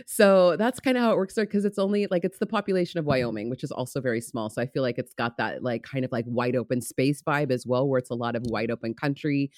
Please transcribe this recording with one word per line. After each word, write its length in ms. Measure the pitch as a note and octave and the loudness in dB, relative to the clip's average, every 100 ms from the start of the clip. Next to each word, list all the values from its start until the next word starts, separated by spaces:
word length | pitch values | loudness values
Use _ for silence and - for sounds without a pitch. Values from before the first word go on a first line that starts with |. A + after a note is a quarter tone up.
| - | -4
So 500 | - G3+ G3 F3+ E3 | 4 6 8 6 4
that's 220 | A3+ C4 | 0 0
kinda 200 | - B3+ | 0 2
how 100 | A#3 | 4
it 60 | F3+ | 2
works 180 | F#3+ - | 0 -2
there, 100 | G#3 | -2
'cause 200 | G#3 G3+ | 0 0
it's 120 | G3+ | 0
only, 300 | G3 G#3 G3+ | 0 0 0
like, 140 | F#3 | 0
it's 140 | F3+ - | 0 -2
the 60 | E3+ | -2
population 540 | G#3+ G3+ F#3 F3 E3+ | -2 0 0 0 -2
of 60 | D3 | 0
Wyoming, 440 | C3+ A#2+ A2 A2 | 2 0 -2 -4
which 140 | B2+ | -6
is 80 | C#3+ | -6
also 280 | - B2 C#3+ | -6 -6 -4
very 200 | B2+ A2+ | -2 -2
small. 280 | A#2 B2 G#2+ | -2 -6 -4
So 120 | - | -4
I 40 | B2 | -4
feel 140 | - | -2
like 160 | C3 A#2+ | -2 -2
it's 160 | B2 | -6
got 220 | - A#2 - | -4 -4 -2
that, 260 | A2 C#2+ | -4 -4
like, 200 | B2+ B2 | -4 -4
kind 220 | - C3+ B2+ | -4 -4 -2
of, 60 | |
like, 140 | A#2+ A#2 | -2 -4
wide 280 | A#2 B2 B2 | -2 0 0
open 260 | A2+ B2+ | 0 -4
space 400 | - - C3+ D3 | -4 -2 0 0
vibe 300 | - C#3+ D3 | 0 0 0
as 140 | B2+ A2+ | -2 0
well, 200 | B2 C#3 | 0 2
where 120 | C3 | 0
it's 100 | B2 | -2
a 60 | A#2+ | -4
lot 200 | A#2+ A#2 | -2 -2
of 80 | A#2 | -2
wide 240 | G#2+ A#2 | -2 -2
open 220 | A#2 A2+ | -2 -6
country. 580 | A2+ D3+ C#3 D#3 C#3+ C#3 | -4 -2 -2 0 0 -2